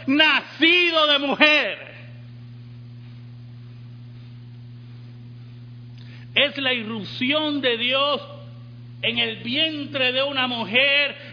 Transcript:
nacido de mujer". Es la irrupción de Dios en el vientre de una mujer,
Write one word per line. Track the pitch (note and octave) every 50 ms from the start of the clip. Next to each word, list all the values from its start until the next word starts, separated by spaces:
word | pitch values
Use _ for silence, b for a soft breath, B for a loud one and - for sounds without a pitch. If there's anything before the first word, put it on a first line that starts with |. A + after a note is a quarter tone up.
| B
nacido | C4 C4+ D4+ D#4 D#4 C4+ - - - - - D4+ E4 F4 F4+ F4 E4+ E4 D#4 D4+
de | D4+ C#4+ C#4
mujer". | C#4+ C#4 - - D4+ D4+ D4+ D4 B3 G3 D#3 A#2+ C3+ - - - - - - - - - - A#2+ A#2+ A#2+ A#2+ A#2+ A#2+ A#2+ A#2+ A#2+ A#2+ A#2+ A#2+ A#2+ A#2+ A#2+ A#2+ A#2+ A#2+ A#2+ A#2+ A#2+ A#2+ A#2+ A#2+ A#2+ A#2+ A#2+ A#2+ A#2+ A#2+ A#2+ A#2+ A#2+ A#2+ A#2+ A#2+ A#2+ A#2+ A#2+ A#2+ A#2+ A#2+ A#2+ A#2+ A#2+ A#2+ A#2+ A#2+ A#2+ A#2+ A#2+ A#2+ A#2+ A#2+ A#2+ A#2+ A#2+ A#2+ A#2+ A#2+ A#2+ A#2+ A#2+ A#2+ - - - - - - - - B B B B B B B -
Es | A#3 C4+ C#4+ C#4+ C#4+
la | C4+ B3+ B3+
irrupción | A#3+ G#3+ G#3+ A#3 G#3+ F#3 - - - B3+ B3+ D4 D#4 D#4 D4+ D4 C#4+
de | B3+ B3 A#3
Dios | A3+ A#3+ B3 C4 C4+ C#4 D4 C#4 - - - - - - - - - - - - - - - - -
en | - A3 A#3
el | A#3+ A#3 A3+ A3 F#3+ A3+
vientre | A#3 B3+ D4+ D#4+ D#4+ D#4 D4 C4+ A#3 A#3 C4+ B3+ B3+ B3
de | C4+ C4+
una | C#4+ C#4 C4 B3+
mujer, | B3 B3 A#3 A3 F#3 G#3+ B3+ C#4 C#4+ C#4 C#4+ C#4+ C#4 - - B B